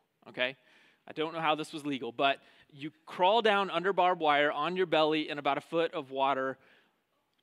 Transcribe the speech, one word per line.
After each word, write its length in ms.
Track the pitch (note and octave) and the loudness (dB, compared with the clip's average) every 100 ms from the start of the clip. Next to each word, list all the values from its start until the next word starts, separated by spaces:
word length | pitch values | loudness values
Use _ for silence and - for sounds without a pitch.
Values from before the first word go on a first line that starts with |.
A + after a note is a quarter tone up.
| _ _ A#2+ | _ _ -12
okay? 300 | A#2 B2+ C3+ _ _ _ _ - | -4 -4 -6 _ _ _ _ -12
I 60 | |
don't 200 | D#3 D#3+ | -8 -6
know 60 | E3 | -2
how 160 | D#3 D#3 | 0 0
this 160 | D#3 | -4
was 140 | D#3+ C#3+ | -8 -6
legal, 260 | B2+ A#2 | -6 -6
but 280 | A#2 C#3 C3+ _ _ _ | 0 0 0 _ _ _
you 220 | C#3+ D3 - - | -16 -16 -16 -12
crawl 360 | - F#3 A#3 | 0 4 4
down 280 | G#3+ G3+ F#3+ | 4 2 0
under 240 | E3 F#3 | -2 0
barbed 260 | F#3 F3+ F3 | 2 2 2
wire 320 | D3+ C#3+ D3 | 2 4 2
on 240 | C#3 D#3+ F#3 | 0 -2 -2
your 120 | F3+ | 2
belly 420 | D#3 D#3 D#3 D3+ | 2 2 0 -4
in 80 | D3 | -4
about 200 | C#3+ C#3+ | -2 -2
a 40 | |
foot 320 | - E3 E3 | -2 -2 -2
of 180 | E3 C3 | -4 -8
water 460 | C3+ C3+ C3+ C3+ B2+ _ _ _ _ _ _ _ _ | 0 0 0 -2 -6 _ _ _ _ _ _ _ _